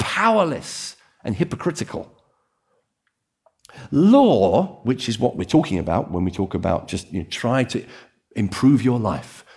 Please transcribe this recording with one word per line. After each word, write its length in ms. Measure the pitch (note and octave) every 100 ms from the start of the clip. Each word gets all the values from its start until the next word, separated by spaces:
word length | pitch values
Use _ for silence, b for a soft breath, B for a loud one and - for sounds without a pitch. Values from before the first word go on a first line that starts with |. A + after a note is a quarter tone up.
| -
powerless 800 | - A3+ A3 E3+ C3 - - - - b b
and 120 | - G2
hypocritical. 800 | - D3 F3 D#3+ - - - _ _ _ _ _ _ _ _ _ _ _ _ _ _ _ _ B B
Law, 920 | C#3 G3 C#4 B3 A2+ F#2+ G2+ F#3+ -
which 260 | A2+ C3 -
is 80 | G#2
what 200 | A#2+ -
we're 60 |
talking 360 | F2+ D#3+ D#3 F#2
about 320 | E2+ F2 -
when 120 | F2
we 60 | F#2
talk 240 | F2+ F#2+
about 340 | F2 F2+ E2+ -
just, 240 | G2 -
you 100 | F#2
know, 60 | D#2+
try 320 | - A#2+ C3
to 200 | B2 A#2 - B B B _ -
improve 480 | G2 - C3 C3+
your 160 | B2 A#2+
life, 440 | G#2+ D2 - - -